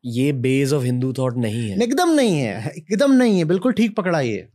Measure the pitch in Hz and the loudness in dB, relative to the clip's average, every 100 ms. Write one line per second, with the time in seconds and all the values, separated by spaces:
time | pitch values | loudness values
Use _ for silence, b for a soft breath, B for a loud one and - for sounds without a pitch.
0 | 123 120 139 139 127 135 139 147 123 123 | -6 -2 0 0 0 0 0 0 0 -2
1 | 131 131 127 120 117 113 113 185 233 277 | -4 -2 -4 -2 -4 -4 -4 -2 -2 0
2 | 349 302 240 156 120 101 104 - - 196 | 2 2 2 0 -2 -6 -8 -10 -4 0
3 | 277 262 247 190 160 185 247 208 226 214 | 4 4 4 4 2 0 0 0 0 0
4 | 185 170 127 101 92 | -2 0 -2 -4 -8